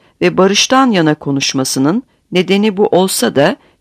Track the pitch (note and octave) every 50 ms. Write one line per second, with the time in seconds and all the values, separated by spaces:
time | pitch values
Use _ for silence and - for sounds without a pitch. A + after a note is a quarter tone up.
0 | _ _ _ - E3 F3+ D#3+ E3+ F#3 G3 G3+ G#3 - - C4 C4 C4+ B3 G#3+ F3+
1 | D#3+ D#3 D3+ - - D3 C#3 C#3 C#3 - - C3+ C3 - - C3+ C3+ D3 F3+ B3
2 | - _ _ _ _ _ - F3+ F#3 - F#3+ G3+ G#3 A3 F#3+ F#3 G#3 - - F3
3 | F#3+ F#3 - - B3 - - C3 C#3+ F3 C4 - _ _ _ _